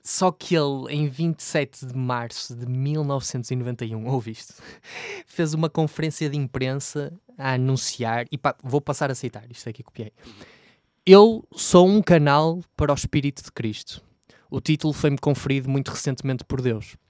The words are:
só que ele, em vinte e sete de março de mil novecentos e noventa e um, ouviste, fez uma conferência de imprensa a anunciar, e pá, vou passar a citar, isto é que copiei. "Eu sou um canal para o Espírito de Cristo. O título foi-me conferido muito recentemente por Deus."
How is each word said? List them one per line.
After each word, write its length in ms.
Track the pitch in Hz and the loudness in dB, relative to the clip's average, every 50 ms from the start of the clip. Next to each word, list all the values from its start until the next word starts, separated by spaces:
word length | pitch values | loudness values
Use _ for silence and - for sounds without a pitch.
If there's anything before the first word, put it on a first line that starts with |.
| _ | _
só 280 | - - - 185 185 | -6 -2 0 0 0
que 240 | - _ - - 175 | 0 _ -4 0 0
ele, 320 | 160 147 143 139 135 131 120 147 | 0 0 0 -2 -6 -8 -6 -4
em 140 | 147 151 | -2 -2
vinte 320 | 143 131 156 165 170 156 - | -2 -2 -2 -2 -2 -2 -2
e 40 | - | -4
sete 420 | - - 160 139 139 - - 135 | -2 0 -2 -2 -2 -8 -16 -14
de 100 | 123 123 | -8 -6
março 580 | 131 127 123 123 120 120 117 - - - - 123 | -4 -4 -2 -2 -4 -4 -8 -10 -12 -12 -12 -12
de 100 | 117 123 | -10 -8
mil 360 | 123 127 131 135 143 151 156 151 | -6 -4 -2 -2 -2 -2 -2 -2
novecentos 460 | 139 139 135 - - - 127 120 - | -2 -4 -4 -4 -6 -6 -8 -6 -4
e 60 | 131 | -4
noventa 280 | 127 120 123 120 - 123 | -4 -4 -6 -6 -6 -8
e 100 | 110 113 | -8 -8
um, 120 | 110 110 | -8 -4
ouviste, 460 | 123 135 127 107 113 110 - - - - - - - - - _ - - - - - 403 381 - | -4 -4 -4 -4 -6 -14 -14 -18 -20 -20 -20 -20 -20 -20 -20 _ -18 -16 -14 -14 -12 -14 -14 -16
fez 280 | _ - - 170 151 151 | _ -4 -4 -2 -2 0
uma 160 | 156 165 156 | -2 -2 -2
conferência 600 | _ - 160 151 - - 160 160 - - 160 147 | _ -2 -2 -2 -2 -4 -6 -6 -4 -4 -4 -4
de 80 | 139 | -2
imprensa 760 | 147 139 127 - 131 131 131 131 143 - - - 147 143 143 170 185 _ - - | -4 -4 -4 -4 -4 -4 -4 -4 -4 -6 -6 -6 -6 -8 -8 -12 -16 _ -20 -16
a 160 | - 135 131 131 | -6 -2 -2 0
anunciar, 720 | 127 127 131 131 127 - - - - 120 113 117 117 120 - | 2 2 2 0 0 -2 -4 -4 -4 -4 -2 -2 -2 -4 -6
e 60 | - | -10
pá, 180 | 131 - 143 - _ - | -2 -2 -4 -4 _ -6
vou 160 | 131 120 147 | -2 -2 -2
passar 320 | 147 - 139 - 151 135 | -2 -2 -4 -2 -2 -4
a 40 | 131 | -4
citar, 280 | - - 120 - 107 107 120 | -4 -6 -10 -10 -12 -20 -18
isto 160 | 120 - - | -20 -14 -12
é 60 | 120 110 | -12 -12
que 100 | - 120 | -12 -16
copiei. 300 | - _ - 110 107 _ _ - - - - - - - _ _ _ _ _ _ _ _ _ _ | -18 _ -14 -14 -14 _ _ -20 -20 -20 -20 -20 -20 -20 _ _ _ _ _ _ _ _ _ _
"Eu 380 | 185 190 202 208 226 220 220 - _ - | 10 12 12 12 10 6 -2 -8 _ -8
sou 320 | - - - - 180 180 | -4 0 6 8 8 8
um 140 | 185 202 214 | 8 6 4
canal 600 | - - 175 160 147 143 139 147 156 165 165 180 170 _ _ | 6 6 6 6 6 6 4 4 4 2 -2 -4 -10 _ _
para 160 | - 151 143 143 | -2 0 0 0
o 20 | |
Espírito 480 | 135 - - - 156 135 143 135 - - | 0 -2 -2 -2 0 0 0 -6 -6 -18
de 80 | - | -16
Cristo. 500 | _ - 117 110 107 - - - - - _ _ _ _ _ _ _ _ _ _ | _ -6 -6 -6 -6 -8 -12 -16 -18 -20 _ _ _ _ _ _ _ _ _ _
O 120 | - 135 | -8 -6
título 320 | - - 156 147 - 156 143 | 0 0 0 0 0 -2 -2
foi-me 240 | - - 151 139 | 0 0 0 0
conferido 520 | 135 - 147 143 - - 135 135 139 127 135 | 2 0 0 0 0 0 -2 -2 0 0 -2
muito 200 | 135 139 135 - | -2 -2 -2 -4
recentemente 540 | - - - 147 131 - - 135 131 127 - | -8 -6 -4 -4 -4 -4 -4 -4 -4 -4 -6
por 160 | _ 143 127 | _ -6 -2
Deus." 340 | 127 127 113 107 104 - - - _ | 0 0 -2 -2 -6 -12 -18 -20 _